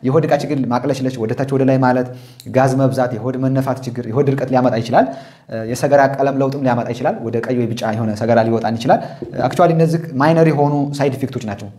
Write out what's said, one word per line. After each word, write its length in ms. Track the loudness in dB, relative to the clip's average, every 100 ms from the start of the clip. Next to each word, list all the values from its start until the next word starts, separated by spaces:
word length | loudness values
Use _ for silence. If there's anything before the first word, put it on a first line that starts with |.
የሆድ 200 | 2 2
ዕቃ 100 | 2 0
ችግር 200 | 0 -2 0
ማቅለሽለሽ፣ 460 | -2 -2 -2 -4 -4
ወደ 140 | -6
ታች 180 | -4 -2
ወደ 120 | 2 2
ላይ 120 | 4
ማለት፣ 280 | 4 2 -2 -8 -18 -20 -2
ጋዝ 260 | 2 2 2
መብዛት፣ 340 | 0 2 -2
የሆድ 240 | -2 -6 -2
መነፋት 420 | -2 0 -2 -4
ችግር፣ 240 | -6 -8 -4
የሆድ 180 | 0 0
ድርቀት 240 | 2 2
ሊያመጣ 240 | 4 4 2
ይችላል። 300 | 2 2 2 -2 -16 -20 _
እ፣ 180 | -10 -6
የሰገራ 360 | -4 2 4 4
ቀለም 280 | 2 -2 0
ለውጥም 260 | -2 0
ሊያመጣ 240 | 0 0 -2
ይችላል። 280 | -4 -4 -4
ወደ 140 | -4 -4
ቀይ 160 | -2 -2
ወይ 100 | -2
ቢጫ 160 | -2 -4
የሆነ 220 | -2 -2 -2
ሰገራ 240 | 2 4
ሊወጣን 320 | 4 0 -2 -4
ይችላል። 260 | 2 0 0 -12 -12 -4
አክቹዋሊ 320 | -4 2 2
እነዚህ 280 | 4 2 0 -4 0
ማይነር 340 | 2 4 4
የሆኑ 260 | 4 0 0 -2
ሳይድ 220 | -2 -2 -2
ኢፌክቶች 300 | -6 -6 -8
ናቸው። 240 | -10 -12